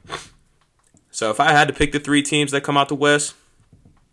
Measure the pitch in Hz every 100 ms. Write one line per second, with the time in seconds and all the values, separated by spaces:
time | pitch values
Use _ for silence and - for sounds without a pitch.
0 | - - - _ _ _ _ _ _ _
1 | _ - 110 107 147 147 147 - 147 147
2 | 147 143 143 151 147 139 143 143 139 143
3 | 147 147 147 - _ _ _ _ _ _
4 | _